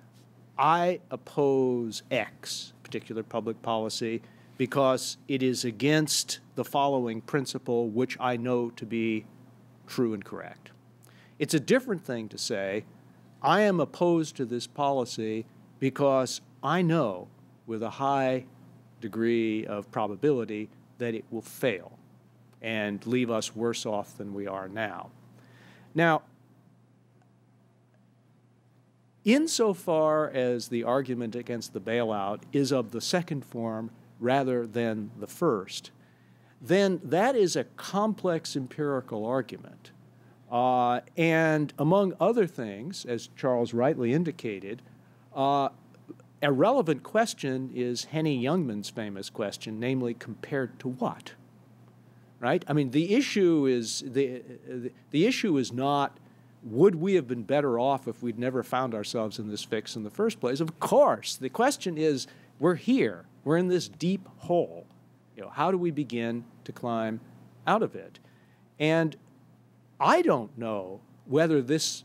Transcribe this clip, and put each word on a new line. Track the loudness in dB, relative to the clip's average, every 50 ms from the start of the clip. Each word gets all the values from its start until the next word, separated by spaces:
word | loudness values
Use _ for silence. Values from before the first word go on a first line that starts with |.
| -20 -20 -20 -20 -20 -20 -20 -20 -20 -12 -2
"I | 2 2 4 4 4 2 0 0 -2 -6 -12
oppose | -12 -12 -12 -8 -2 2 2 4 4 4 2 2 0 0 -2 -4 -6 -10 -6 -4
X, | -2 -2 -2 -4 -8 -16 -12 -12 -10 -10 -12 -14 -18 -20 -16
particular | -10 -10 -10 -8 -8 -8 -8
public | -8 -4 -4 -4 -4 -4 -6 -6
policy, | -2 -2 0 0 0 -2 -4 -4 -4 -2 -4 -4 -8 -10 -20 -20 -20 -12 -4
because | -2 -2 0 2 4 4 4 4 2 -2 -6 -10 -10 -6
it | -4 -2 2
is | 2 2 0 0 -2
against | -4 -2 0 2 4 4 4 4 2 0 -2 -2 -4 -6 -10 -10 -12 -6
the | -6 -6
following | -2 0 2 2 2 2 0 0 -2 -4 -6
principle, | -8 -4 -2 -2 -2 -2 -8 -8 -4 -2 0 0 0 0
which | 0 0 0 -2 -2 -4
I | -2 -2 -2
know | -2 -2 0 0 0 0 -2
to | -6 -10 -10
be | -6 -4 -2 0 0 -2 -2 -4 -8 -20 -20 -20 -20 -20 -20 -20 -20 -20 -20 -18
true | -8 -2 -2 0 0 -2
and | -4 -8
correct." | -10 -12 -14 -14 -14 -18 -20 -20 -20 -20 -20 _ _ -20 _ _ -20 -20 -20 -20 -16 -6 -6
It's | -4 0 0
a | 0
different | 2 4 2 2 2 0 -6 -6 -4
thing | -8 -8 -6 -8 -10
to | -10
say, | -8 -6 -4 -4 -2 -2 -2 -2 -4 -6 -8 -20 -20 -20 -20 -20 -20 -20 -20 -12 -2
"I | 2 2 4 4
am | 4 4 4 2
opposed | 0 -2 0 0 2 2 4 2 0 -2 -4
to | -6 -6
this | -4 -4 -6 -6
policy | -8 -4 -2 0 0 2 0 -2 -4 -4 -6 -4 -4 -4 -4 -6 -10 -16 -20 -20 -20 -8 -2
because | -2 -2 0 2 4 4 4 4 2 0 -4 -10 -12 -18 -16 -6
I | -2 0 2 2
know | 4 4 4 4 2 0 -2 -6 -10 -14 -18 -20 -20 -20 -20 _ -10
with | -8 -6 -6 -6
a | -6
high | -4 -2 0 0 2 2 2 2 0 -2 -4 -8 -20 -20 -20 -20 -20 -20 -20 -20 -20 -12
degree | -12 -8 -2 0 2 2 2 2 2 0 0 -2 -4
of | -6 -8 -8 -8 -6
probability | -4 -4 -2 -2 -4 0 0 2 2 0 -2 -4 -6 -8 -8 -10 -14 -20 -20 _ -12
that | -6 -6 -4 -4
it | -6 -8 -8
will | -10 -10
fail | -10 -10 -8 -2 0 0 0 0 -6 -14 -20 -20 -20 -20 -20 -20 _ _ _ _ -20 _ -18 -10
and | -6 -4 -2 -2 -2 -2 -4 -4 -4
leave | 0 0 0 0 0
us | -2 -2 -4 -4 -6
worse | -2 -2 -2 -2 -2 -4
off | -4 -4 -4 -4 -6 -10
than | -12 -12 -10 -8
we | -8 -6
are | -6 -6 -8 -8 -8
now." | -6 -6 -6 -6 -6 -10 -14 -16 -18 -20 -20 -20 -20 -20 -20 -20 -20 -20 -20 -20 -20 -20 -16 -6 0
Now, | 2 4 4 4 2 0 _ _ _ _ _ _ _ _ _ _ _ _ _ _ _ _ _ _ _ _ _ _ _ _ _ _ _ _ _ _ _ _ _ _ _ _ _ _ _ _ _ _ _ _ _ _ _ _ _ _ _ _ _ _ _ _ _ _ _ 4
insofar | 4 6 6 4 2 2 2 2 2 2 0 0 0 2 4 4 4 4 2 2 0
as | 0 0 0 0 0 -2 -4
the | -4 -4 -2 0
argument | 2 2 0 0 -2 -4 -4 -4 -6 -6
against | -8 -6 -6 -8 -8 -8 -8 -10
the | -8
bailout | -4 -2 0 0 0 0 0 -2 -2 -4 -4 -6 -8 -2
is | 0 0 2 2
of | 2 0 0 -2
the | -6 -8
second | -4 -2 -2 -2 -2 -2 -6 -8 -8
form | -8 -8 -6 -4 -4 -4 -4 -8 -8 -12 -16 -20 -20 -12 -4
rather | 0 2 2 2 2 2 0 0 -2
than | -2 -2 -2 0 0 -2 -2 -6 -8 -10 -12
the | -14
first, | -12 -4 0 2 2 2 2 -2 -6 -12 -14 -14 -14 -20 -20 -20 -20 -20 _ _ _ -20 _ _ -20 -20 -10
then | 0 2 4 4 4 4 2 0 -2
that | 0 2 2 4 4 4
is | 4 2 2 2
a | -2 -4 -4 -8
complex | -14 -10 -4 -2 0 0 0 0 0 0 0 0 -2 -4 -4 -6
empirical | -6 -6 -6 -6 -4 -2 -2 -2 -2 -4 -6 -6 -6 -2
argument. | 0 0 -2 -2 -4 -8 -16 -16 -18 -20 -20 -20 -20 -20 -20 -20 -20 -20 -20 -20 -20 -20 _ -12 -4
Uh, | 0 2 2 4 4 4 4 2 2 0 -2 -6 -2
and | 2 2 4 4 4 4 4 4 2 0 -2 -2
among | 0 2 4 4 4 4 2 0 2
other | 2 2 4 4 2
things, | 0 0 -8 -8 -8 -8 -8 -10 -12 -12 -12 -6
as | -6 -6 -6 -6 -10 -10
Charles | -4 0 0 2 2 0 0 0
rightly | 2 2 2 2 2 0 2 2
indicated, | 2 0 -2 -4 -6 -8 -8 -8 -8 -8 -10 -12 -12 -14 -20 -20 -20 -20 -20 -20 _ -20 -12 -4
uh, | -2 0 2 2 2 0 -2 -4 -10 -20 -20 -20 -20 -20 -20 -20 -20 -20 -20 _ -2
a | 0 2
relevant | 4 4 4 4 4 4 2 2 0 -2 -2
question | -2 0 0 2 0 -2 -6 -4 -4 -4 -4 -6 -6 -4
is | -4 -2 -2 -2 -4 -6
Henny | -6 -4 -2 0 0 0 0
Youngman's | 0 0 0 0 0 -2 -4 -6 -8 -8
famous | -8 -8 -8 -8 -8 -10 -12 -10
question, | -6 -6 -6 -6 -6 -8 -10 -10 -8 -4
namely, | -2 -2 -2 0 -2 -4 -6
compared | -8 -10 -14 -12 -12 -10 -6 -4 -4 -4 -4 -8 -8
to | -8 -8
what? | -6 -4 -4 -6 -6 -8 -14 -20 -20 -20 -20 -20 -20 -20 -20 -20 -20 -20 -20 -20 -20 -20 -20 -20 -20 -20 -20 -20 -12 -4
Right? | -2 0 0 0 0
I | 0 0
mean, | 2 2 2
the | 2 2 2 4 4
issue | 2 2 2 2 4 4 6 6 4 4
is, | 4 2 2 0 -2 -6 -8 -8
the, | -4 0 0 0 0 -2 -8 -12 -16 -18 -18 -14
the, | -12 -10 -8 -8 -10 -12 -14 -12 -4
the | 2 2 4
issue | 4 2 2 2 2 2
is | 2 2 0
not, | -2 -2 0 2 2 2 0 -2 -4 -10 -20 -20 -20 -20 -20 -20 -20 -18 -12
would | -4 4 6 6 6 6
we | 4 0 2 2
have | 2 2
been | 0 -4 -4 -2
better | 0 2 2 2 2 2
off | 2 2 2 0 0 -2
if | -8 -8 -6 -6
we'd | -6 -4 -2
never | -2 -2 -2 -2 -2
found | 0 0 0 0 0 -2
ourselves | -4 -6 -4 -4 -4 -4 -4 -4 -8
in | -8 -8
this | -6 -8 -6
fix | -4 -4 -4 -4 -6 -8
in | -8 -10
the | -8
first | -4 -2 -2 -2 -2 -2
place? | -2 -2 0 0
Of | -2 -4 -4 -6
course. | -2 4 6 6 6 6 4 0 -2 -8 -8
The | -6 -6 -6
question | 0 2 2 2 2 0 -4 -6 -2
is, | 2 2 2 2 2 -2 -8 -16 -20 -20 -18 _ 0
we're | 2 2 2
here. | 2 2 2 4 4 4 2 0 -4 -14 -20 -18 -6 0
We're | 2 2
in | 4 4
this | 2 2 0 0 -2
deep | -8 -2 0 0 0 0 -4 -10 -20
hole. | -12 -4 0 2 2 0 0 -4 -14 -16 -18 -20 -20 _ _ _ _ _ _ -18
You | -16 -16
know, | -10
how | -4 0 0 2
do | 2
we | 2 0 0
begin | -2 -2 -4 -4 -4 -4 -2 -2 -4 -6 -8 -12 -20 -20 -18
to | -16
climb | -12 -8 -4 -2 -2 -2 -2 -2 -4 -6 -10 -14 -20 -20 -20 -20 -18 -6 0
out | 0 2 2 0
of | -2 -6
it? | -10 -16 -16 -20 -20 _ -20 _ _ _ _ _ _ _ _ _ 0
And | 2 4 4 4 2 0 -2 -6 -20 -20 -20 -20 -20 -20 -20 _ _ _ _ _ _ _ _ 0
I | 4 4 6 6
don't | 6 4 2 2 0 -6 -10
know | -8 -6 -4 -4 -4 -4 -8 -10 -14 -18 _ -20 -18 -6
whether | 0 2 4 4 6 4 4
this | 4 2 0 0 0 -4 -6 -8 -8